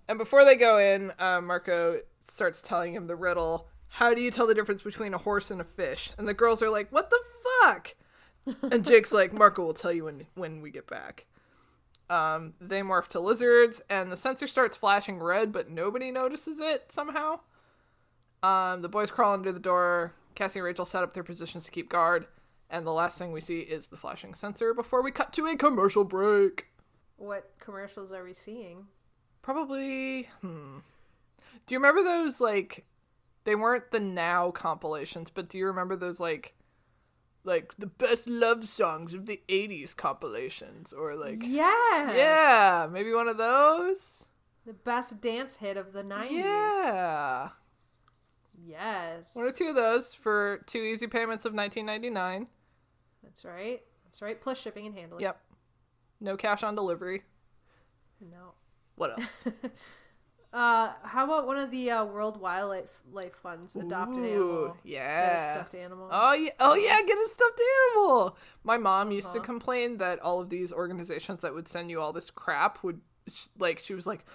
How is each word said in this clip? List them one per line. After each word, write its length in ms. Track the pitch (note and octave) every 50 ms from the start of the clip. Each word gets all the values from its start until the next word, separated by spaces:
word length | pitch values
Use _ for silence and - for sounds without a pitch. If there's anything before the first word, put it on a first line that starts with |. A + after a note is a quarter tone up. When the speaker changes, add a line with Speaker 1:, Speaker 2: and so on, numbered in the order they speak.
| - -
Speaker 1:
and 100 | A3+ A3
before 280 | A3+ - C4+ C#4 C#4
they 100 | C#4 C4
go 220 | A#3 A#3+ A3+ A3 G#3
in, 340 | G3+ G3 G3 G3 G3 F#3+ - -
uh, 220 | F#3 F#3 F3+ F3
Marco 580 | F3 F3 F3+ F3 - F#3+ F3 E3+ E3+ E3+ E3+ C#3 - - _ _
starts 420 | - - - - G#3 F3 E3 -
telling 320 | - - F#3 E3+ E3+ F3 E3+
him 120 | F#3+ F3
the 100 | E3 F3
riddle. 520 | E3 F#3 F3+ F3 F3 E3 D#3+ E3 D#3+ - - - - - -
"How 260 | - - A#3 A#3 A#3
do 80 | A#3+
you 100 | A#3+ B3
tell 160 | - A#3+ A#3+ A3
the 80 | A3
difference 260 | G#3+ G#3 G#3+ G3+ G3
between 320 | - G#3 G3+ - A3 G3+ F#3+
a 40 | F3
horse 340 | - G#3 G3+ G3+ G3 -
and 80 | G3+ F3+
a 40 | E3
fish?" 460 | - - - F3+ C3+ C3+ - - - - -
And 100 | G3+ G3+
the 60 | G3+
girls 280 | - A#3 A#3 A3+ A3
are 80 | A3+ A3
like, 220 | A3 G#3 G#3 -
"What 180 | C4 D#4 G4 -
the 100 | A#4 A#4+ A#4+ - - - - B4 B4+ B4+
fuck?" 340 | G#4+ D4+ G3 E3+ - - - _ _ _ _ _ _ _ _ _ _ C4+ - - - C4
And 140 | B3 A#3 G3
Jake's 260 | - A#3+ A3 A3 -
like, 220 | A3 G#3 F#3+ F#3 G3+
"Marco 300 | G#3+ G#3+ G3+ - F#3+ F3
will 100 | D#3+ D#3+
tell 180 | - - F3+
you 140 | E3+ E3+ D#3
when, 220 | D#3 D3 C#3 D#3 - _
when 260 | F#3 F3+ D#3+ D#3 D#3
we 100 | D3+ D3
get 160 | - - - -
back." 380 | - - C2 - - - - _ _ _ _ _ _ _ _ _ _ _ _ _ - - _ -
Um, 440 | F3 E3 D#3 D#3 D#3 D#3+ E3 D#3+ - _
they 200 | F3 F#3 F#3+ G3
morph 260 | G3 F#3+ F#3+ F3 E3+ -
to 100 | - F3
lizards, 600 | F3 G3+ B3 A3+ B3 A#3+ A#3+ A#3+ A#3+ A#3 A3+ - - -
and 220 | G3+ F#3+ F#3 F#3
the 60 | F3+ E3+
sensor 300 | - C4 C4 - C#4+ C4+
starts 300 | - C4+ B3 A3 - -
flashing 420 | - G3 G3+ G#3 - - F#3+ F3
red, 320 | E3 F3 F3+ G#3 A3 G#3+
but 180 | G#3 F#3+ E3 D3
nobody 420 | E3 D#3+ F3 G#3 G#3 B3+ C4 B3+
notices 480 | B3+ C4 B3+ B3+ D4 D4 - D#4+ D4+ D4+
it 320 | D4+ D#4 D4+ - - -
somehow. 500 | - D#4+ D4 D4+ C#4 D#4 D4+ D#4 E4 F4 - _ _ _ _ _ _ _ _ _ _ _ _ _ _ _ _ _ _ _
Um, 400 | - F#3+ F#3+ F#3+ F#3 F#3 F#3 F3+
the 80 | F3 F3+
boys 220 | G3+ G#3 G#3 G3+
crawl 220 | - - A3+ G3+ G3+
under 180 | F#3+ F#3 F#3+
the 80 | F3+ F3
door. 540 | E3 F#3 F3+ F3+ F3 F3 F3 F3 E3+ F3 - _ _ _ _
Cassie 240 | - G3+ F#3+ - G3
and 60 | F3+
Rachel 200 | F3 F3 - F3+
set 180 | - - F#3 F3+
up 100 | E3 -
their 100 | F#3 E3
positions 420 | - E3+ - E3+ D#3 - F3 -
to 60 | -
keep 180 | - E3+ E3 -
guard. 360 | - F3 E3 E3+ F3 E3 E3+ - _ _ _ _ _ _ _ _
And 140 | E3 E3+ D#3+ E3
the 60 | D#3+
last 240 | D#3+ E3+ F3 - -
thing 140 | F3+ F3
we 100 | D#3+ D#3
see 180 | D#3+ - E3+ E3
is 280 | D3+ - D#3+ D3+ C#3+ -
the 80 | F3 -
flashing 360 | - - - - - G3 -
sensor 380 | - - G#3 G3+ - A#3 A3+ A#3
before 300 | A#3+ A#3 - C4 B3 C4
we 80 | C4+
cut 220 | C4 - C#4 - -
to 120 | E4 D#4 D#4+
a 80 | D#4+ -
commercial 460 | C#4+ D4 C4 G3+ G3 G3+ - G#3 G3+
break. 640 | G3 F#3+ F#3 G3 G#3+ G#3 G3+ G3 F#3+ F#3+ - - _ _ _ _ _ _ _ _ _ _ _
Speaker 2:
What 340 | G#3 G3+ G3+ G3 - - _ _
commercials 540 | - - G3+ F#3+ G3+ G3+ - G3+ G3 F#3 F#3+
are 100 | F#3 F3+
we 100 | F3+ F#3
seeing? 540 | - - G#3 A3 A#3+ G#3+ F3 E3+ F#3 G3+ G3+ _ _ _ _ _ _ _ _ _ _
Speaker 1:
Probably, 880 | - C4+ C4+ D#4+ D#4 C4+ C4+ C4+ C4+ C4+ C4 C4 C4 C4 C4 C4 A#3+ - - -
hmm. 360 | - F3+ E3 D#3 D3 C#3 C3 C#3 - _ _ _ _ _ _ _ _ _ _ _ _ - - - _
Do 100 | - B3+
you 40 | B3+
remember 220 | C#4 C#4+ D#4 F#4+ F#4
those, 360 | F4+ F4 E4+ E4 D4 B3 -
like, 460 | B3 A3 G#3 G3 F#3+ - - - - _ _ _ _ _ _ _ _ _ _ _ _
they 120 | G#3+ G#3
weren't 360 | G#3 A3 A#3 B3 A#3+ B3 -
the 80 | - A3
Now 520 | G3+ G3 F3+ F3 E3 E3+ F3 F3+ F3 F3+
compilations, 760 | F3 - - E3+ D3+ - - D#3 D#3 D3 C#3 - - E3+ E3 -
but 200 | - F#3+ F3 -
do 80 | - F#3+
you 80 | F#3+
remember 300 | G3 F#3 F#3 F3+ F#3 G3
those, 240 | F3+ F3+ F3+ E3 -
like, 340 | F3 E3+ D#3 D#3 - - - _ _ _ _ _ _ _ _ _ _ _ _ _ _ _ _ _ _
like, 300 | F#3 F3 E3 E3 - - -
the 100 | G#3 F#3
best 420 | - - B3 A3 A#3 A#3 - A#3+
love 360 | A#3+ A#3 A#3 A3+ A#3 A3+ A3
songs 480 | G#3 - G#3 A3+ F3 D#3 D#3 E3 E3 F3
of 120 | F#3+ G3
the 160 | A3+ G#3 - _ -
eighties 440 | F#3+ G3 G#3 G#3 G3 D3+ C3+ - -
compilations? 1000 | - - D3 C3+ - - A#2 G#2 A2+ C3 C3 - - - - - - E3 - -
Or, 220 | C#3 D#3 D3+ D3
like, 260 | D#3 D3 - A3 A3 A#3
Speaker 2:
Yes! 720 | B3 C4 D4 D#4+ F#4 G#4+ A#4 A#4+ A#4 F#4 D4+ D4 C4 G#3+
Speaker 1:
yeah, 720 | B3+ C#4+ D#4 D#4+ D#4 D#4 C#4+ B3 A3 G3+ F#3+ F3+ E3+ D#3+ D#3+
maybe 220 | F3 F#3+ G#3 A3+ A3+
one 140 | A#3 A#3 A#3
of 100 | A3+ A3
those? 880 | A3+ A#3 B3+ C#4 D4 D4+ D#4+ E4+ F4 F#4 F#4+ F#4+ - - - - - _ _ _ _ _ _ _ _
Speaker 2:
The 80 | A3+ G#3+
best 460 | F#3 _ B3 A#3 B3 B3+ - A3+ G3+
dance 380 | B3 A#3 A3+ B3 C4+ C4 - -
hit 180 | G#3+ G3 G3
of 160 | G3 F#3+ F#3+ G3
the 100 | G3+ G3+
nineties. 340 | G3 G3 G#3 A3+ C4 D4+ F4
Speaker 1:
Yeah. 1120 | F#4+ G4 G#4 G#4 G#4+ G#4+ G4+ G4 F#4 C4 G#3 F#3 F3+ E3+ D#3 D3 C#3+ C3+ B2+ B2 C#3 E3+ - _ _ _ _ _ _ _ _ _ _ _ _ _ _ _ _ _ _ _ _ F3
Speaker 2:
Yes. 720 | E3+ E3+ D3+ D#3+ G3 A3+ G#3 F#3 E3+ E3 E3 E3+ E3+ - -
Speaker 1:
One 120 | A#3 A#3+
or 60 | C4
two 180 | C4 - F4+ D#4
of 60 | D4
those 380 | B3+ A#3 A3+ A#3 B3+ B3 - -
for 480 | - - A3 G#3 G#3 G3+ G3+ G3+ - - -
two 120 | - A#3
easy 280 | A3 A3 A3+ A3 A#3 G#3+
payments 380 | - A3+ A3+ A3+ A3+ A3 -
of 80 | A3+ G#3+
nineteen 320 | G#3+ G3+ G3+ - A3+ G#3+
ninety-nine. 640 | G#3+ G#3+ A3 A#3 B3 A3 F#3+ F3+ F#3 F#3 G3 B3 - _ _ _ _ _ _ _ _ _ _ _ _ _ _ _
Speaker 2:
That's 220 | - _ - -
right. 360 | F3+ E3+ F3+ G3+ A3+ B3 - - _ _ _ _
That's 160 | _ - -
right. 180 | G#3 G#3 A3+ A3
Plus 200 | - C4 C4 B3+
shipping 260 | - A3 - G#3 G#3
and 100 | G#3+ G#3
handling. 260 | F#3+ E3+ E3 E3+ E3+
Speaker 1:
Yep. 180 | F#3+ F#3+ - - _ _ _ _ _ _ _ _ _ _ _ _ _ _ _ _
No 160 | G#3 G3 G3
cash 280 | G3 - G#3+ G#3 G#3 A3+
on 120 | G#3+ G#3
delivery. 460 | G#3+ G3+ F3+ E3+ E3 F#3 F3+ F#3+ G3 - _ _ _ _ _ _ _ _ _ _ _ _ _ _ _ _ _ _ _
Speaker 2:
No. 340 | G3 E3+ E3+ F3 F3+ F3+ - _ _ _ _ _ _ _ _
Speaker 1:
What 240 | - E3+ C3+ - A3+
else? 260 | A#3+ G#3+ - - - B3
Speaker 2:
<laughs> 40 | A#3 - - A#3+ - - - - - - _ _ _ _ _ _ _ _ _ _
Uh, 400 | - A#3+ A#3+ A#3 A#3 A3+ A3+ G#3+ - - -
how 220 | G#3+ A3+ B3 C4
about 200 | D4 D#4 D#4 C4+
one 120 | B3+ C4+ C#4
of 100 | C#4 B3
the, 220 | B3 B3+ B3 A#3+
uh, 120 | A#3 A3+ G#3+
World 380 | G3+ G3+ G#3 G#3+ A3 G#3+ G#3
Wildlife 600 | F#3+ F#3 F3 F#3+ G3+ G3+ G3 F#3 E3 - - _ _ -
Life 240 | F#3+ G3 F#3 F3 -
Funds 400 | - - F3+ E3+ E3 F3 F3+ -
adopt 420 | G3+ F#3 F3 G3 F3+ F3+ A#3+ B3+ B3+
an 60 | A#3+
Speaker 1:
Ooh, 40 | A3+
Speaker 2:
animal? 480 | G#3 G3+ F3+ F3 E3+ E3 D3+ C3 E3+ - -
Speaker 1:
yeah. 440 | - D3+ C3+ B2+ C#3 D3+ E3+ F3+ F3+ F3 E3
Speaker 2:
Get 140 | D#3 D3+
a 20 | D3+
stuffed 220 | D3+ F3 - -
animal. 340 | F3+ F3+ F3+ F#3 F#3 F#3+ F#3
Speaker 1:
Oh, 220 | E3 G3 A3+ C4 C#4+
yeah. 160 | D4+ D#4+ D4+ - -
Oh, 140 | C4 C#4+ D4+
yeah. 260 | G4+ G#4 A#4 A4+ A4 G4+
Get 140 | F4+ G#4+ G4+
a 100 | A4 A4
stuffed 300 | - - B4 A#4 A#4+ A#4+ A#4 B4+ C5+ C5+ C5 B4 A#4
animal. 420 | G#4+ G4+ E4+ C4 A#3 F#3+ - - - - - - _ -
My 160 | G#3+ A#3 A#3
mom 320 | A3 F#3+ F#3+ F#3+ G3+ G#3+
used 160 | G3+ G3+ F#3+ F#3 F3+
to 40 | A#3
Speaker 2:
Uh-huh. 80 | -
Speaker 1:
complain 520 | B3 A#3+ A#3 - C4 B3 B3 A#3+ A#3+ A#3+ G3
that 180 | F#3 F3+ F3 -
all 240 | - F3 F3+ F3+
of 80 | F3+ F#3
these 240 | F3 F3+ F3+ E3+ F3
organizations 720 | E3 F3+ F3 F#3 F3 E3+ E3+ D#3 D#3 - - G3 E3 -
that 100 | D#3+ C3+
would 140 | E3 D#3+ -
send 240 | - F3 F3 F3
you 100 | E3+ D#3+
all 120 | D#3 D3+ D#3
this 180 | E3+ - -
crap 520 | - - - F3+ D#3 C#3+ E3+ G#3 - - -
would, 160 | F3+ E3+ E3 - _ _ _ _ -
sh-, 180 | - - - - _ -
like, 180 | F#3 E3+ D#3+ -
she 160 | - - G3
was 140 | F#3 E3+ F#3+
like, 180 | G#3 - - -